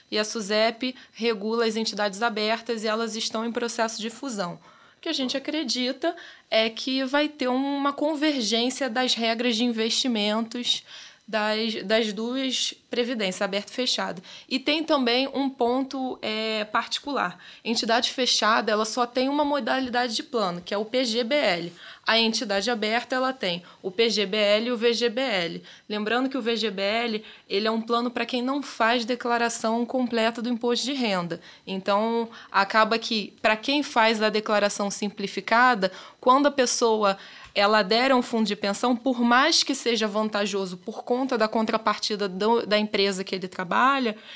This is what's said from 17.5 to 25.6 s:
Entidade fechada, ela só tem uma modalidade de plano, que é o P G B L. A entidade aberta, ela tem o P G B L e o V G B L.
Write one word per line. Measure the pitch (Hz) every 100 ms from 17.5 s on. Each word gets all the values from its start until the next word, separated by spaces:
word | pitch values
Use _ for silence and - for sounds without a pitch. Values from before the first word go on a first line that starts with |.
| -
Entidade | - 226 220 226 -
fechada, | - 240 - 214 233 220
ela | 214
só | 220 247 240
tem | 240 262
uma | 294 285
modalidade | 285 226 262 262 240 247 220
de |
plano, | - 233 190 175
que | 175
é | 202
o |
P | 214 254 254
G | 220
B | 233 294
L. | 220 175 170 - - - -
A | 226
entidade | 226 220 202 196 202
aberta, | 240 214 226 240 262
ela | 262
tem | 262 190 175 - -
o | 190
P | 185 226
G | 208 196
B | 214
L | 202 214 233
e |
o | 240
V | 233
G | 226 240
B | 214
L. | 269 196 170 175